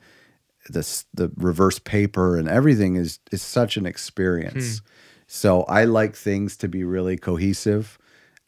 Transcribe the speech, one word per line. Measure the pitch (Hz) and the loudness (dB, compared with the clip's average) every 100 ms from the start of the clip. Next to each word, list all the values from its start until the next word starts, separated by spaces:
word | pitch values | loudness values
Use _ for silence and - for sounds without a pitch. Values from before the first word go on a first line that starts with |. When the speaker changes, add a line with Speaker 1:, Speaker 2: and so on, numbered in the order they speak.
| _ _ _ _ _ _ - | _ _ _ _ _ _ -10
Speaker 1:
the | 82 | -8
s-, | 78 - - | -6 -8 -10
the | - 90 - | -4 -4 0
reverse | 90 82 95 - | 0 4 2 2
paper | - 104 101 95 92 85 | -2 0 0 2 2 2
and | 80 | 2
everything | 104 147 117 95 92 | 2 4 4 4 0
is, | 82 - _ | -2 -6 _
is | 101 | -10
such | - 127 120 - | -4 -2 0 -2
an | 90 | -6
experience. | - - - 92 87 80 135 123 110 | -6 -10 -2 0 0 -4 -6 -6 -8
Speaker 2:
Hmm. | - _ - _ _ | -12 _ -20 _ _
Speaker 1:
So | - 104 90 | -2 2 2
I | - 101 | 4 2
like | 117 113 110 - | 4 4 0 -2
things | 107 98 101 - | -4 -2 -2 -4
to | 98 | -6
be | 90 | -4
really | 90 92 92 90 | -4 -2 -2 -4
cohesive. | - 85 95 95 110 104 107 - _ _ _ _ | -4 -2 0 0 0 0 -2 -12 _ _ _ _